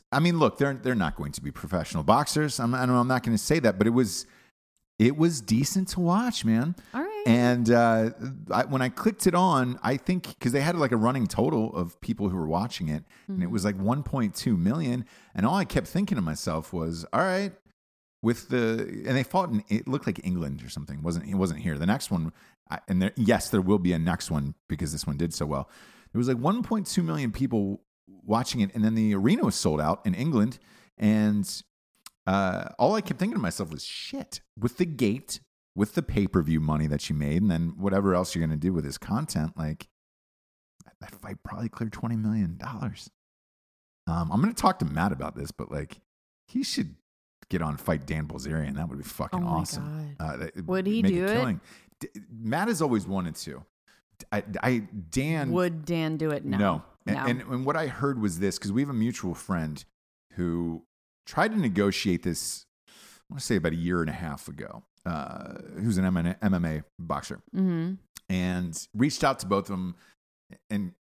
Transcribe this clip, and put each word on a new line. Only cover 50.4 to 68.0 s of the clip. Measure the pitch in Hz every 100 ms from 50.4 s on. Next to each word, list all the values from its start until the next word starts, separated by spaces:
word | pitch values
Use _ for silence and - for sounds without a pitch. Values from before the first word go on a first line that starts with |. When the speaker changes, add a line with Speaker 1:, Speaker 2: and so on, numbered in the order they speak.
| 82 - 160
Speaker 2:
Would | 185 190
he | 220
Speaker 1:
make | 190
a | 175
Speaker 2:
do | 185
it? |
Speaker 1:
killing. | 226 254 - - - _ _
D-, | - 208 -
Matt | 113 110 143 214
has | 196
always | 156 113 87
wanted | 95 87 80
to. | - 67 - _ _ _ _ _
D-, | -
I, | 104 104 90
I, | 123 123 101 101 82
Dan | 127 147 165 -
Speaker 2:
Would | 175 180 165 156
Dan | 170 160 156
do | 156
it? | 143 -
No. | 196
Speaker 1:
No. | 98 80 - _ -
And, | 135
Speaker 2:
No. | 127
Speaker 1:
and, | 123
and | 120 127 131
what | 156
I | 151
heard | 110 139 127
was | 104 82
this, | 98 -
'cause | 101
we | 107
have | 143
a |
mutual | 123 113 - 92 85
friend | - 90 78 76 - _ _ _ _
who | - 87 85 85 82 - _ _ _ -
tried | - 208
to | 220
negotiate | 135 92 101 92 104 87
this, | 90 80 - - - _ _
I | - - - _
wanna | 139
say | - 107
about | 82
a | 82
year | 85 87
and | 80
a |
half | 90 85 71 -
ago, | 69 50 - - _ 90
uh, | 80 67 - - - - -
who's | 110 95
an | 95
M-, | 90
M | 85 92 104
M | 92 85
A | 78 - -
boxer, | 85 71 - - - 185
Speaker 2:
Mm-hmm. | 190 170 165 190